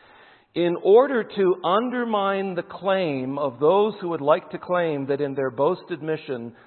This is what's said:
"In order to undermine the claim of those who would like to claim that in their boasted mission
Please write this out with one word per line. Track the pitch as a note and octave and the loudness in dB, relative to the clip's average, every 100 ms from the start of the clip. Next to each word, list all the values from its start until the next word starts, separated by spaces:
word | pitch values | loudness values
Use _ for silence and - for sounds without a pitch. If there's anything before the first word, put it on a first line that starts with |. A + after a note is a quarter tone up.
| _ - - - _ | _ -20 -20 -20 _
"In | - E3+ E3+ | -2 0 0
order | F3+ G#3+ C4+ C4 | 6 6 6 2
to | G#3 G3+ F#3+ F3+ | -2 0 2 2
undermine | D#3+ G3 B3 B3 A#3 G#3+ G3 G3 G3 | 2 0 0 -4 -2 -2 0 -2 -4
the | F3 | -6
claim | E3+ - F#3 F#3+ F3 C#3 B2+ C#3 | -8 -8 -2 0 0 -2 -4 -4
of | C#3+ A#2+ | -6 0
those | D3 F#3+ G#3+ G#3 | 4 4 2 -2
who | F3+ | -6
would | E3 | -2
like | C#3+ E3+ - | 2 2 0
to | F3 | -12
claim | - F3+ E3+ D3 C3+ | -4 -2 0 -2 -2
that | C#3 | -2
in | C#3+ | -2
their | C3+ C3+ | -2 -4
boasted | A#2+ C#3+ F3+ - E3+ | 0 0 0 -6 -8
mission | D#3 D#3 - B2+ A#2 - | -6 -6 -6 -8 -8 -16